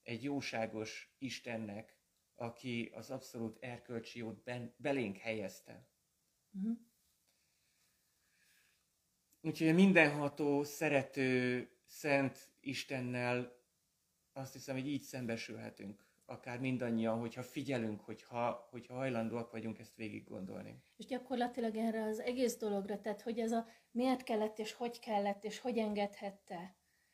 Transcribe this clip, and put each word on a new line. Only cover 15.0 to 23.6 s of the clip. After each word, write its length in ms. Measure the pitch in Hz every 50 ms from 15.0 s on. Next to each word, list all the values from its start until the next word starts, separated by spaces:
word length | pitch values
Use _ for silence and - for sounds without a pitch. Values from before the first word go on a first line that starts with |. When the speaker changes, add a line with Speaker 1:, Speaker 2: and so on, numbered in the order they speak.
Speaker 1:
szembesülhetünk, 1040 | - - - 131 123 117 113 117 - - 113 110 113 113 - - 104 98 107 - - _ _ _ _
akár 340 | - 120 117 - 131 120 123
mindannyian, 600 | 131 131 127 123 123 120 117 113 113 113 110 117
hogyha 240 | 120 117 - 127 123
figyelünk, 580 | - - 151 131 123 135 123 113 110 107 101
hogyha, 640 | - - 110 - - - 123 120 120 117 110 - - -
hogyha 260 | - 123 - - 123
hajlandóak 560 | 127 135 135 127 117 113 113 110 117 117 -
vagyunk 280 | - 113 110 113 110 -
ezt 160 | 113 - -
végig 280 | - 113 110 107 107 107
gondolni. 600 | - 107 107 - - 107 95 101 107 110 127 - _ _
Speaker 2:
És 100 | - 226
gyakorlatilag 680 | - 262 247 262 - 269 233 240 247 240 - 233 226 214
erre 280 | 220 226 226 220 220 220
az 160 | 214 214 214
egész 380 | 247 247 247 254 262 233 - -
dologra, 440 | - 214 202 202 196 202 214 196
tehát 200 | - 220 208 208
hogy 180 | - 240 233 226
ez 120 | 226 226
a 160 | 226 226